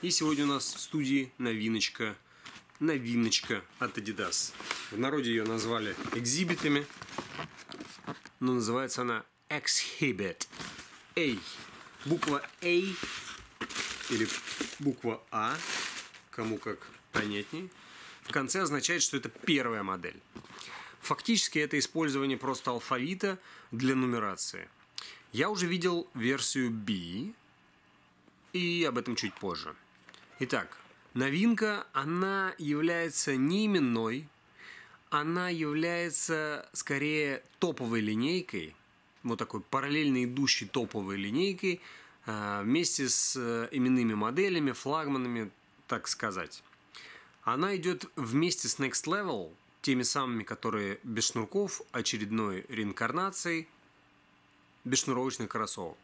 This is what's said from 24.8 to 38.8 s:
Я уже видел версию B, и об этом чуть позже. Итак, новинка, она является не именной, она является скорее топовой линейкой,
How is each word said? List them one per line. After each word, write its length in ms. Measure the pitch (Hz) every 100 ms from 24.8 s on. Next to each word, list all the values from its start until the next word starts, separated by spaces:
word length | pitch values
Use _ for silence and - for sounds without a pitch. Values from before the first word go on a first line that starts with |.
| - - - - -
Я 180 | 113 170
уже 160 | 208 180
видел 420 | 185 175 175 -
версию 560 | 127 117 135 - 139 123
B, 640 | 113 104 101 85 92 180 233 - _ _ _ _ _ _ _ - _ -
и 320 | 180 175 170 160
об 120 | 120
этом 180 | 120 113
чуть 200 | 104 -
позже. 400 | 98 85 78 76 - - - - - -
Итак, 400 | 127 127 92 - - - -
новинка, 720 | 123 135 147 220 214 214 202 -
она 600 | 139 143 175 190 196 190 -
является 800 | 151 147 165 170 165 - - 135
не 320 | 139 190 214
именной, 600 | 190 131 117 113 123 156 _ _ - - - - - -
она 380 | 147 151 175 180
является 1160 | 170 156 151 165 170 170 147 - 160 156 147 -
скорее 720 | - - 139 147 151 143 135 - -
топовой 400 | 175 143 120 117
линейкой, 720 | 107 107 131 180 - 98 78 -